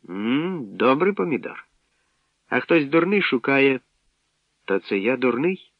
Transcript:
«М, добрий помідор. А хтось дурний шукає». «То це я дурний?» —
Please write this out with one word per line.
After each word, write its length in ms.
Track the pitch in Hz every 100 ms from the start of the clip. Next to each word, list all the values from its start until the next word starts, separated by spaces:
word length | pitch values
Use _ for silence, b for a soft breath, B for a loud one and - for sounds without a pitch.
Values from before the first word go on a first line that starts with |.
| -
«М, 500 | 92 110 139 175 180 107 95
добрий 360 | 117 139 185
помідор. 520 | 202 180 131 120 - - _ _ _ _ _ _ _ _
А 100 | 131
хтось 260 | - 165
дурний 360 | 139 160 175 208
шукає». 580 | - 127 - 139 135 131 _ _ _ _ _ _ _ _
«То 140 | - 98
це 180 | - 101
я 200 | 104 131
дурний?» — 540 | 127 120 165 190 _